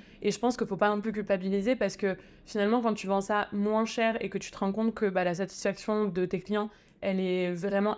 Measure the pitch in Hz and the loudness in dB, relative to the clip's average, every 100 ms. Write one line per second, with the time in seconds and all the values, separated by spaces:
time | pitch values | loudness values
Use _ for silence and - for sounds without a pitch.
0 | - - 208 - 240 240 208 185 208 208 | -16 -4 -2 0 0 0 -2 2 2 2
1 | 220 208 208 196 190 196 202 254 202 - | -2 -4 0 0 2 0 2 2 0 0
2 | 196 185 - - - 214 202 240 233 208 | -2 -2 -8 -20 -8 0 2 4 2 -2
3 | 190 196 196 208 - 202 208 214 220 - | 0 0 2 0 0 0 0 2 0 0
4 | 226 226 196 196 - - 196 196 226 220 | 0 0 -4 -6 -8 -4 -2 0 0 0
5 | 208 185 180 170 185 - 202 196 - 214 | 0 2 0 0 -4 -2 -2 -2 -2 0
6 | 208 180 180 185 - 208 214 - - - | 0 0 -2 -2 -2 -2 -2 -6 -20 -6
7 | 196 190 185 185 180 175 196 202 208 | -2 0 2 2 0 0 0 2 2